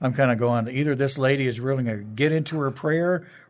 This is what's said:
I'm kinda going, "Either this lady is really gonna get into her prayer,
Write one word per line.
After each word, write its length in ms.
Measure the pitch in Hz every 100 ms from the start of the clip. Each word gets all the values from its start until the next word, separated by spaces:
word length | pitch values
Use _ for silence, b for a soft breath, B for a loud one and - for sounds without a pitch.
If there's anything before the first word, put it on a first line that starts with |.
I'm 120 | 131
kinda 220 | 123 131 113
going, 320 | 120 120 113
"Either 280 | 131 147 131
this 220 | 139 139
lady 300 | 131 139 131
is 120 | 113
really 220 | 127 135
gonna 200 | 120 107
get 280 | 107 110 151
into 260 | 160 - 160
her 120 | 139
prayer, 540 | 135 160 160 175 180 B B